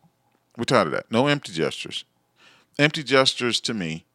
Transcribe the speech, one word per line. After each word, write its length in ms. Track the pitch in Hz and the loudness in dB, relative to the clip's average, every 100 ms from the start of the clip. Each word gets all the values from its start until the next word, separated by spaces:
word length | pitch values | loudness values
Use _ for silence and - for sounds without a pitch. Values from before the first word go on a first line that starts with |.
| _ _ _ _ _ - | _ _ _ _ _ -10
We're 80 | |
tired 240 | 117 127 85 | 2 2 2
of 40 | |
that. 180 | 57 - | -2 -2
No 160 | 113 143 | 0 2
empty 240 | 147 - | 0 -4
gestures. 520 | 82 73 - - - - _ _ _ _ _ _ - | -4 -4 -4 -12 -12 -14 _ _ _ _ _ _ 0
Empty 260 | 147 160 | 0 0
gestures 560 | 123 135 131 - 123 107 | 2 4 4 2 -2 -2
to 120 | - | -4
me 300 | 113 82 80 _ | -6 -6 -8 _